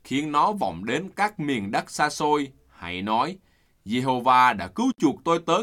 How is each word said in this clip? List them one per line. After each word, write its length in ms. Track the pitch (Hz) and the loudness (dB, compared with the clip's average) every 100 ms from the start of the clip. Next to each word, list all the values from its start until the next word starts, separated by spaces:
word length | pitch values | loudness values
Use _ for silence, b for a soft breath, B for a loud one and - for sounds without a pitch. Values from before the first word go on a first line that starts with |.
khiến 280 | - 131 151 | -6 -4 0
nó 200 | 147 180 | 2 2
vọng 340 | 208 104 82 | 0 -4 -6
đến 240 | 104 139 190 | -4 -4 -4
các 240 | - 208 - | -2 -2 -2
miền 320 | 143 127 98 | -4 -2 -2
đất 180 | 139 - | -4 -4
xa 180 | - 147 | -2 -2
xôi. 420 | - 151 147 139 - _ | 0 0 0 -2 -10 _
Hãy 320 | - 87 90 | -14 -10 -6
nói, 360 | 101 110 151 190 _ _ _ _ | -2 0 -2 -6 _ _ _ _
"Giê-hô-va 680 | 95 123 131 127 123 127 123 | -6 -2 0 0 4 6 6
đã 140 | 104 90 | 2 -4
cứu 240 | - 262 - | -2 -2 2
chuộc 260 | 147 - | 0 0
tôi 160 | 170 165 | 0 -2
tớ 140 | 165 180 | 0 0